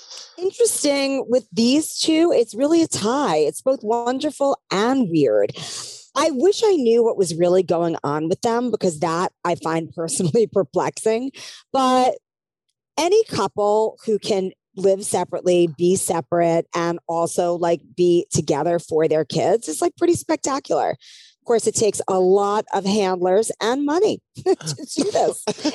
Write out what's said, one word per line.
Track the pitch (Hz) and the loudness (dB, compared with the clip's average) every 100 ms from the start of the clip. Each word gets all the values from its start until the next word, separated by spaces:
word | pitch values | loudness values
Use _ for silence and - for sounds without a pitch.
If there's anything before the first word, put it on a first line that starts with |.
| - - - - | -20 -20 -20 -8
Interesting | 381 - 466 - 285 277 277 269 220 | -4 0 0 0 0 0 0 -2 -2
with | 247 - | -2 -2
these | 175 233 294 311 - | 0 2 2 0 -4
two, | - 320 339 | 0 2 4
it's | - 233 208 | 2 0 0
really | 285 330 | 2 2
a | 320 | 2
tie. | - 202 277 247 156 | -2 -2 0 0 0
It's | 151 - | 0 -2
both | 269 269 | -2 -2
wonderful | 208 233 233 262 302 - 277 - - | -2 -2 -2 -2 -4 -2 -2 -2 -4
and | 185 233 269 196 | -2 0 0 0
weird. | 165 131 107 101 - - - - - - 262 | 2 4 2 0 -4 -12 -12 -14 -18 -8 -2
I | 330 | 0
wish | 254 359 - | 2 2 2
I | 440 349 | 2 2
knew | 233 233 | 4 4
what | 226 - | 4 2
was | 170 165 | -2 0
really | 175 185 | 2 2
going | 180 170 170 160 | 2 0 0 -2
on | 143 151 165 | -4 -2 -4
with | - | -2
them | 240 233 247 | -2 -2 -2
because | 208 190 151 | -2 -4 -2
that | 165 165 190 - | -2 -2 -4 -4
I | 175 170 | -4 -4
find | 160 160 160 | -4 -4 -6
personally | - 165 - 175 233 214 | -8 -6 -2 0 0 0
<laughs> | |
perplexing. | 202 170 185 147 - 220 220 269 - - - _ | 0 -2 -2 -4 -2 -2 -2 -4 -12 -18 -20 _
But | 269 262 254 254 - _ _ _ _ _ _ _ - | 0 2 2 2 -2 _ _ _ _ _ _ _ -2
any | 339 427 440 | 2 2 0
couple | - 190 208 208 214 220 - - | -2 -4 -2 0 2 0 -4 -4
who | 202 | -2
can | - 196 185 - _ 190 | -2 -2 -4 -8 _ -2
live | 190 190 | 0 0
separately, | 220 190 175 180 180 175 170 151 | -2 -4 -4 -4 0 2 2 0
be | 175 190 | 0 0
separate, | - 170 - 170 170 165 - 170 | -2 -4 -2 0 2 0 -2 -4
and | 170 170 - | -4 -4 -6
also, | 165 170 - 175 | -4 -2 0 -2
like, | 175 170 170 - - | 0 0 -2 -4 0
be | 175 170 - | 2 2 0
together | 160 156 143 165 170 | -2 0 0 0 -2
for | - 160 156 | -2 0 2
their | 156 147 | 0 0
kids | 160 135 226 311 | -2 0 0 -2
is, | 302 | -4
like, | 349 - | -4 0
pretty | 349 339 | 0 0
spectacular. | - 311 311 269 - 151 92 | -2 -4 -4 -6 -2 -2 -2
Of | - - - - _ - | -4 -12 -20 -20 _ -2
course, | 226 220 | 0 0
it | - | 0
takes | 214 - - | 0 -2 -2
a | 190 | 2
lot | 185 196 202 214 - | 4 4 2 -2 -2
of | 196 190 | -4 0
handlers | 208 190 185 180 190 226 - | 0 0 0 2 2 0 -2
and | 214 269 285 | -2 0 0
money | 330 415 - _ | 2 0 0 _
<laughs> | - 370 | -6 -2
to | 359 160 139 - - | -2 -4 -10 -8 -4
do | 392 | -2
this. | - - - - - 294 | 0 0 -2 -6 -4 -4